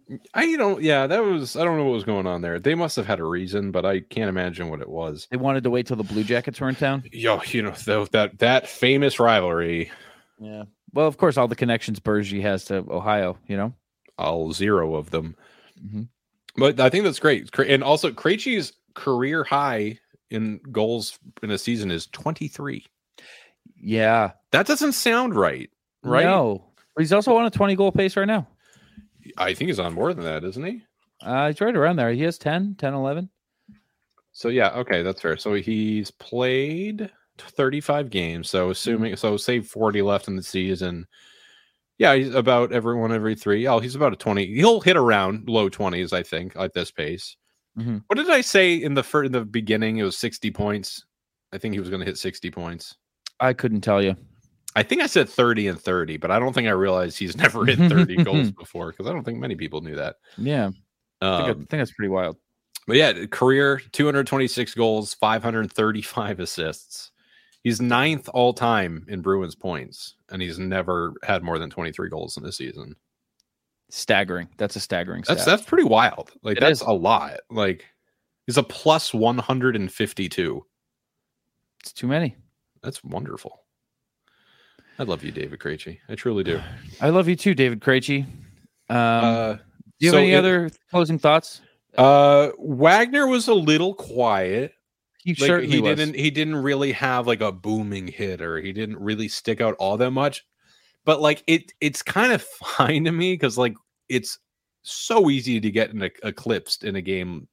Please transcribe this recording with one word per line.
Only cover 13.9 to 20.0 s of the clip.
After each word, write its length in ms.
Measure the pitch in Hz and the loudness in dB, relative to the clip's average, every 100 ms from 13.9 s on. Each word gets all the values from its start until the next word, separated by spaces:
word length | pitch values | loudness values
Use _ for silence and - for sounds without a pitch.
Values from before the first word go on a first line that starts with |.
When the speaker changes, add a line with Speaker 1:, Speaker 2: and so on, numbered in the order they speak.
| _ _ - | _ _ -6
Speaker 1:
All 340 | 80 82 80 | -4 -2 -4
zero 420 | 78 101 98 80 | -2 0 2 0
of 160 | 78 76 | -4 -4
them. 240 | 82 80 80 _ _ _ _ | -6 -6 -12 _ _ _ _
Speaker 2:
Mm-hmm. 200 | 104 107 117 _ _ _ _ - | -14 -12 -12 _ _ _ _ 2
Speaker 1:
But 220 | 135 127 | 2 6
I 100 | 127 | 4
think 140 | 180 | 4
that's 140 | 202 131 | 0 2
great. 320 | 151 117 - | 2 2 -2
Cre-, 120 | - | 0
and 200 | 131 135 | 2 4
also, 280 | 131 156 165 | 4 2 0
Krejci's 640 | 113 160 214 262 220 135 - _ | 0 0 0 -2 -2 -4 -10 _
career 500 | - - 120 131 160 | -8 -2 0 0 -2
high 560 | 139 143 143 117 104 110 | 0 0 0 -2 -4 -8